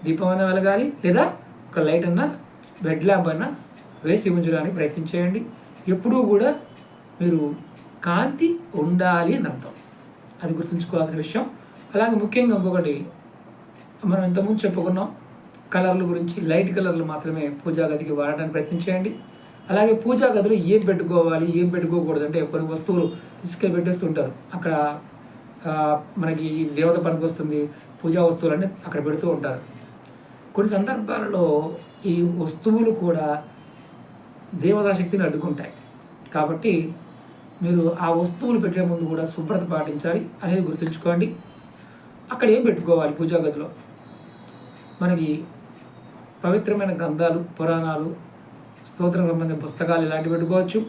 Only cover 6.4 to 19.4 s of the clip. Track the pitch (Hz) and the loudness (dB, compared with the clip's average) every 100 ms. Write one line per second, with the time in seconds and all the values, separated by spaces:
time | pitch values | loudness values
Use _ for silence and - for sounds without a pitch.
6.4 | 247 294 - - - - - - 175 165 | 4 0 -8 -20 -20 -20 -20 -2 0 2
7.4 | 147 147 - - - - 170 175 262 285 | 0 -6 -12 -20 -20 -10 -2 0 0 0
8.4 | 330 339 - 175 156 180 185 170 170 131 | 0 0 -6 -4 0 2 4 2 2 0
9.4 | - 131 - - - - - - - - | -2 -6 -12 -18 -20 -20 -20 -20 -20 -10
10.4 | 170 160 - 170 - 170 156 160 151 226 | -6 -6 -4 -4 -2 -2 -2 -2 -4 -4
11.4 | - - - - - 202 220 220 208 247 | -6 -10 -20 -20 -4 0 2 2 2 2
12.4 | 247 202 180 180 160 143 - - - - | 2 2 2 0 0 -4 -8 -14 -20 -20
13.4 | - - - - - - 208 190 185 180 | -20 -20 -20 -20 -20 -6 0 2 2 0
14.4 | 202 214 202 175 175 185 208 - - - | 0 0 0 0 -2 -2 -4 -8 -20 -20
15.4 | - - - 185 185 185 175 170 170 - | -20 -20 -4 0 2 2 0 -2 -4 -4
16.4 | 160 165 190 180 185 165 160 151 160 160 | 2 2 2 0 0 0 -2 -6 -6 -4
17.4 | 147 143 170 160 156 151 151 143 143 151 | -4 -4 -4 0 0 -2 -4 -2 -2 -2
18.4 | 160 156 151 170 - 185 190 - - - | -4 -4 -4 -4 -2 -2 -2 -6 -16 -20